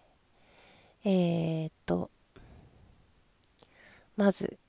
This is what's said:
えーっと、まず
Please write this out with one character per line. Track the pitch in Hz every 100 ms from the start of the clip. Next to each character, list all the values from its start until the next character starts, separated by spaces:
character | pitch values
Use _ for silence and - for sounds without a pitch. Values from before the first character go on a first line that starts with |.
| _ _ _ _ _ - - - - _ 208
え | 185 170 170 165 160 160
ー |
っ | - -
と、 | 175 - _ _ - - - - - - - _ _ _ _ _ _ - _ - - _ -
ま | 202
ず | - - -